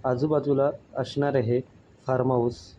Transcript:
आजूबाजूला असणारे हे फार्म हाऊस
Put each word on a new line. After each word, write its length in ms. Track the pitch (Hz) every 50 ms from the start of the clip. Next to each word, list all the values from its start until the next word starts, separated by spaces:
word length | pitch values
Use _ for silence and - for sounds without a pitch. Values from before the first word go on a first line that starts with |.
| -
आजूबाजूला 640 | 131 127 123 143 156 151 147 139 143 139 135 139 147 - - - - -
असणारे 460 | 131 131 - - 143 143 143 139 135
हे 200 | 113 110 120 127 127 - - - - - - - -
फार्म 240 | - 131 127 127 131
हाऊस 440 | 127 123 117 123 120 - - - -